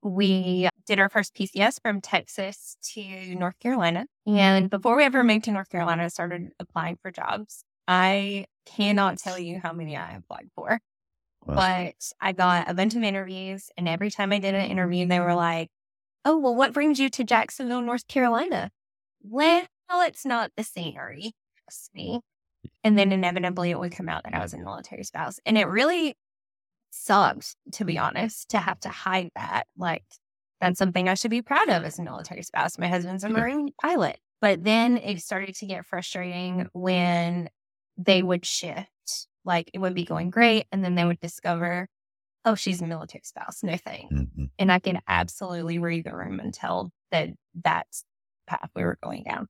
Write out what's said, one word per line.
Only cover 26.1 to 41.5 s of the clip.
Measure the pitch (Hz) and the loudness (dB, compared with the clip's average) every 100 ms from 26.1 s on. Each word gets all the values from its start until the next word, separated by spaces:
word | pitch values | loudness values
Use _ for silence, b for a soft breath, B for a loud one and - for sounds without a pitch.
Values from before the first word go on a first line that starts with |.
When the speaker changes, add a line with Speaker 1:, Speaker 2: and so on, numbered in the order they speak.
| - _ _ _ _ _ _ _ | -4 _ _ _ _ _ _ _
Speaker 1:
sucked, | - - 202 175 - - - - | -16 2 6 6 2 -10 -16 -18
to | - 190 | -8 -4
be | 165 | -2
honest, | - - 220 - - | -2 -2 -4 -6 -4
to | 214 | -2
have | 196 185 | -2 -6
to | 190 | -8
hide | - - 190 175 - | -8 -2 -2 -2 -8
that. | - - - - | -4 -4 -4 -6
Like, | 180 165 _ _ _ _ _ _ | -4 -4 _ _ _ _ _ _
that's | 185 180 | 0 2
something | 190 180 185 | 2 2 2
I | 190 | 2
should | 240 | 0
be | 233 | -2
proud | 226 294 381 | 2 2 4
of | 185 | 2
as | 160 151 | 0 -8
a | |
military | 170 127 165 - | -10 -10 -12 -14
spouse. | 180 - 156 - | -8 -2 -2 -2
My | 175 | -2
husband's | 180 175 190 | -2 -2 -6
a | 202 | -2
Speaker 2:
Yeah. | |
Speaker 1:
Marine | 220 233 285 285 - | -2 0 -2 -4 -4
pilot. | 294 359 175 - _ _ | 0 2 0 -2 _ _
But | 208 185 | 2 2
then | 180 220 233 240 | 4 4 6 2
it | 196 190 | 0 -6
started | - 196 196 190 | -4 -6 -6 -10
to | 202 | -10
get | 180 175 | -10 -6
frustrating | 175 185 190 180 175 180 180 180 | -6 -4 -6 -6 -4 -4 -2 -4
when | 175 185 180 175 175 170 175 170 _ _ _ _ - | -4 2 4 4 4 2 -2 -4 _ _ _ _ -6
they | 180 190 | 4 4
would | 180 180 - | 4 0 0
shift. | - 170 165 196 _ - - - _ | -6 -6 -8 -12 _ -12 -12 -12 _
Like, | - 175 165 | -2 -2 -2
it | - | -2
would | 190 | -2
be | 185 170 | 0 -2
going | 160 175 | -2 -2
great, | 202 233 220 - | 6 6 6 2
and | 196 | -2
then | 185 175 | 2 4
they | 175 | 2
would | 170 | 2
discover, | 170 - - | -4 -6 -4